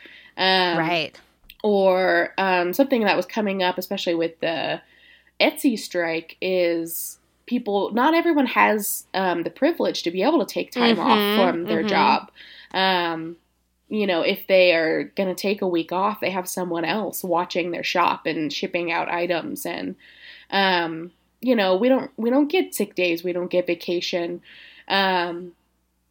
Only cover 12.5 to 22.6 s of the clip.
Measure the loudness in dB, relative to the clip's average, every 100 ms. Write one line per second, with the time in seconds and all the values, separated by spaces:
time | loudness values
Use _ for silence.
12.5 | -20 -6 0 2 2 0 -4 -8 -12 _
13.5 | _ _ _ -6 -2 0 2 0 -2 2
14.5 | 6 6 6 2 0 -4 -4 -4 -2 -4
15.5 | -2 -2 -2 -2 -2 -2 -2 -4 -4 -6
16.5 | -6 -4 -4 -2 -2 -4 -6 -2 -2 -2
17.5 | -4 -4 -6 -2 0 0 0 -4 -4 -4
18.5 | -6 -6 -6 -4 -4 -4 -4 -2 -4 -6
19.5 | -10 -8 -8 -10 -12 -18 -20 -20 -20 -2
20.5 | 2 4 2 0 -6 -12 _ _ -6 0
21.5 | 2 4 4 4 2 -2 -4 0 2 2
22.5 | 0